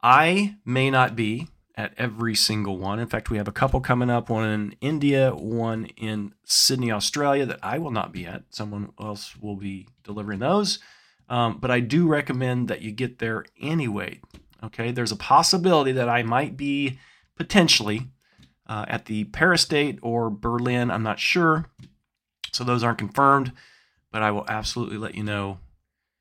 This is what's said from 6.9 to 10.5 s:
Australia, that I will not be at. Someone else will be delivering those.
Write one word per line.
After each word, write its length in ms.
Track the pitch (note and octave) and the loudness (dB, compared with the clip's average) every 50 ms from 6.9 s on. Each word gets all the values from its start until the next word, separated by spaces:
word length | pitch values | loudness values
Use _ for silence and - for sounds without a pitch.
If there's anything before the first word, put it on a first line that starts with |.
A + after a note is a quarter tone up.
Australia, 540 | A2 G#2 - - - D3 D3 C#3+ C#3 C#3 C#3 | 0 0 -2 -2 -2 0 2 2 2 2 2
that 140 | A#2 E2+ - | -2 -4 -8
I 160 | - G2 A#2 | -6 -6 -4
will 140 | D3 E3+ D3 | -4 -4 -4
not 200 | A#2+ G#2+ - - | -4 -4 -4 -4
be 140 | - F2+ F2+ | -8 -10 -10
at. 200 | E2+ G2 - - _ | -10 -12 -14 -14 _
Someone 420 | - - A2 G#2 G2+ G2+ G#2 - - - | -10 -10 -10 -8 -8 -8 -10 -10 -12 -14
else 380 | G#2 G#2+ G#2 G#2 - - - | -12 -12 -10 -12 -12 -16 -16
will 180 | - - G#2 G2+ | -12 -10 -10 -8
be 320 | F#2+ G2+ G2 G2 F#2+ F#2 - _ _ _ | -8 -8 -8 -10 -10 -14 -18 _ _ _
delivering 360 | - G#2 G#2+ G#2 G#2 G#2 F#2+ | -12 -10 -10 -8 -6 -6 -4
those. 400 | A#2 C#3+ | 0 2